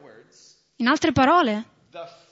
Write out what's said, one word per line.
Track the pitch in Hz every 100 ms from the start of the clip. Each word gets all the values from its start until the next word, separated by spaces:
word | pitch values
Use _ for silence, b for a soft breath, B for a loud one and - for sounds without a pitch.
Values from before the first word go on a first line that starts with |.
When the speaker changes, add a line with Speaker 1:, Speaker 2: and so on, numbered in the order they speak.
Speaker 1:
words, | 143 110 _ _ _ _ _ -
Speaker 2:
In | 240
altre | 311 330
parole, | 277 262 349 262 214 226 _ _
Speaker 1:
the | 170 165 - _